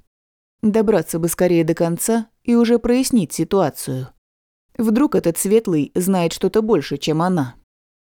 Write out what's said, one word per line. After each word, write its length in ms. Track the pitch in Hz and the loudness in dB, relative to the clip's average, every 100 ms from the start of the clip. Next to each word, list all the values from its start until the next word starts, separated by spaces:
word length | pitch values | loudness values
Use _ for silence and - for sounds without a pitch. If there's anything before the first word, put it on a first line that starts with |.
| _ _ _ _ _ _ | _ _ _ _ _ _
Добраться 560 | 214 220 220 190 160 165 | 0 2 2 2 0 -4
бы 100 | 165 | -4
скорее 360 | - 180 170 | 0 2 2
до 100 | 165 | 2
конца 540 | 160 170 170 - 226 220 _ | 0 -2 -2 -2 -2 -4 _
и 100 | - | 0
уже 240 | 233 233 240 | 2 4 2
прояснить 540 | 233 247 262 233 156 | 2 0 2 0 0
ситуацию. 760 | - 160 196 151 - - 131 131 _ _ _ _ _ _ - | -4 -2 0 0 -4 -8 -8 -10 _ _ _ _ _ _ -4
Вдруг 360 | 226 220 302 | 0 2 2
этот 220 | 185 170 165 | 0 -2 -2
светлый 540 | 190 220 220 156 139 | 2 2 2 -2 -2
знает 380 | - 180 190 170 | -2 0 0 -2
что-то 300 | - 190 220 | -2 -2 0
больше, 360 | 220 185 143 143 | 2 0 0 -6
чем 220 | - 156 | -2 -2
она. 360 | 180 185 127 - _ _ _ _ _ | 0 -2 -4 -10 _ _ _ _ _